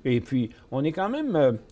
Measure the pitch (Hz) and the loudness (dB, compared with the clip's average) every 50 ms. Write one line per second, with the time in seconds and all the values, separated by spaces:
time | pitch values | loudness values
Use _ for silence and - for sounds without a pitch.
0 | - 131 123 120 117 - 135 127 120 110 - - - - 131 135 143 160 160 190 | -2 0 0 0 0 -2 -2 -2 -2 -2 -6 -16 -16 -8 -6 -2 -2 -2 -2 -2
1 | 190 208 262 311 311 269 185 156 139 127 117 107 - - | -4 -4 -4 -4 -4 0 2 4 4 4 2 0 -6 -14